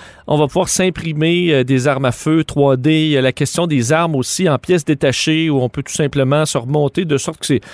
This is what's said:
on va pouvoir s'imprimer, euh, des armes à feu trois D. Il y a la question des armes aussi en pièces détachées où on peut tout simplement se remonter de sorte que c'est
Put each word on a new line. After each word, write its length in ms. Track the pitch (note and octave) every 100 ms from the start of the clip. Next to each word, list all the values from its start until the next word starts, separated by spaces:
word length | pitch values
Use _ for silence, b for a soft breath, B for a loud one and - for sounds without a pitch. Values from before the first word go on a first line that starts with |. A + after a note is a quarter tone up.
| B B -
on 80 | D3+
va 100 | D3
pouvoir 220 | F#3 F#3
s'imprimer, 840 | - F#3 E3+ E3 D3+ D#3+ F3 F3
euh, 120 | C#3+
des 240 | B2 C3 C3+
armes 160 | C3+
à 80 | C3
feu 320 | - - D#3+
trois 320 | D3+ D3 C#3 C3
D. 160 | C#3
Il 180 | D#3 D#3
y 80 | C#3+
a 40 |
la 100 | C3
question 340 | - C#3+ - F3
des 260 | C#3+ A#2
armes 220 | D#3 E3+
aussi 340 | C#3+ B2 - F#3
en 80 | C3+
pièces 260 | - F3+
détachées 640 | - D3 C#3+ - - D#3+ D#3+
où 100 | C#3
on 80 | B2
peut 140 | -
tout 100 | C3+
simplement 540 | - D3 C#3 C3 D3 D3+
se 120 | C#3
remonter 460 | A#2 D3 C#3+ -
de 120 | F3 C#3
sorte 240 | - D#3+
que 60 | -
c'est 140 | B2+ B